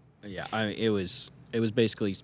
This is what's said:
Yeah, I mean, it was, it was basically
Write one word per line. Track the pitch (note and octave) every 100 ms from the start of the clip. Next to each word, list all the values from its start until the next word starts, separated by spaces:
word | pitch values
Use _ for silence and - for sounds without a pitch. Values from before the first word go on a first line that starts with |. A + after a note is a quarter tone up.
| - _
Yeah, | G#2 F2+ -
I | A2 G#2+
mean, | -
it | A2
was, | G#2 F2+ - - - -
it | A#2
was | A2+
basically | G#2 A2+ - G#2 F#2+